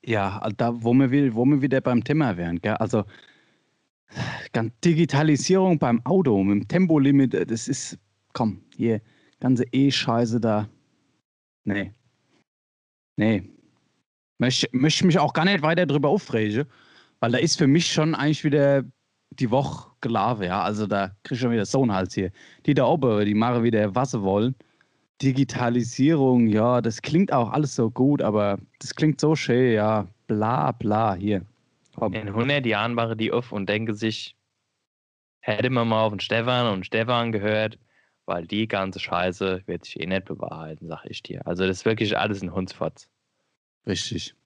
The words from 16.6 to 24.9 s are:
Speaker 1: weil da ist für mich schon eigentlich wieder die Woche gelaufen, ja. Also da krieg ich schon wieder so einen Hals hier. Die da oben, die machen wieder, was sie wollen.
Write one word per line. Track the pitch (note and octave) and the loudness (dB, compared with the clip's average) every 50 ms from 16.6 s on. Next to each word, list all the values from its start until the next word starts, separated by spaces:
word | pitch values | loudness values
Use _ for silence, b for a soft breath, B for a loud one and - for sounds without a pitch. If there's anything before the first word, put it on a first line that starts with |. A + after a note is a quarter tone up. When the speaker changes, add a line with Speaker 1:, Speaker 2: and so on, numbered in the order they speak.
| D3 b b b b b b b b b b b | -4 b b b b b b b b b b b
Speaker 1:
weil | - A#2 | -2 0
da | A#2 D3 | 0 0
ist | - D#3+ - - | 0 0 2 2
für | E3 | 4
mich | C3+ C#3 F3 E3 - | 4 4 4 2 2
schon | - E3+ D#3 D#3+ D#3 | 0 2 2 2 0
eigentlich | G#2+ C#3 D3+ D#3 - | 0 0 0 0 0
wieder | - D3+ C#3 D3 C#3 C#3 C#3 C3+ B2 B2+ _ _ _ _ _ _ _ _ | 0 0 2 4 4 4 4 2 0 -4 _ _ _ _ _ _ _ _
die | - - C3+ A2+ | -6 -4 -2 0
Woche | A2 C3+ D#3 - - - - - _ _ | 2 0 0 0 -6 -10 -14 -18 _ _
gelaufen, | - A2+ A#2 G#2+ F#2+ A#2 B2 G#2 G2 | -6 -2 -2 0 0 0 0 -2 -4
ja. | F2 F2+ G2+ | -2 -2 -2
Also | F2+ F#2 G#2+ G#2 A2 | -2 -2 -2 -2 -4
da | F#2+ G#2 G2+ G2 F#2 F#2+ _ _ | -2 -2 -2 -2 -4 -6 _ _
krieg | - C3+ | -8 -6
ich | A2+ | -2
schon | C3 A#2+ | -2 0
wieder | A#2 A2+ G2 | 0 0 -2
so | F#2 - C3+ | 0 0 0
einen | C3+ A#2+ | 2 2
Hals | G2+ F#2 F#2 F#2 - | 2 0 -2 -2 -4
hier. | - F#2+ F2+ b b b b b b b | -4 -4 -4 b b b b b b b
Die | - | 0
da | D3 D3+ C3 | 2 4 4
oben, | A#2 D#3+ E3 C3+ B2 G#2+ G#2 G#2 | 2 2 2 2 2 2 2 2
die | G2+ G#2 | 2 2
machen | G#2+ A2+ B2 B2 A#2+ | 2 2 2 2 2
wieder, | A2+ A#2+ A2+ G#2+ G#2+ G#2 F#2+ | 2 2 2 2 0 2 0
was | B2 C3 C#3 | -2 -2 -2
sie | - A#2 | -2 -2
wollen. | G2 F#2+ G2 G2+ A2 B2+ C3 b b b b b b b | -2 0 2 2 2 0 -2 b b b b b b b